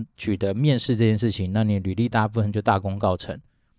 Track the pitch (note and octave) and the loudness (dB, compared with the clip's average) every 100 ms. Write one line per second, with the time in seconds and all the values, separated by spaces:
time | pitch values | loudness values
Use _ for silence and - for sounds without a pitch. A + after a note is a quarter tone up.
0 | A2+ - - F#2+ G2 G2+ D3+ B2 - A2 | -4 -8 -4 -2 -2 0 2 2 0 2
1 | A2+ G#2+ A2+ G2+ F#2 G#2 G#2+ G2+ F#2+ F#2 | 2 2 0 -2 -2 0 2 0 -2 -2
2 | A#2+ A2+ G#2+ A2+ G#2 G#2 G#2+ G2 G2 G2+ | 0 0 0 0 0 0 2 2 0 -2
3 | G2+ F#2 - - - _ _ | 0 -2 -6 -12 -14 _ _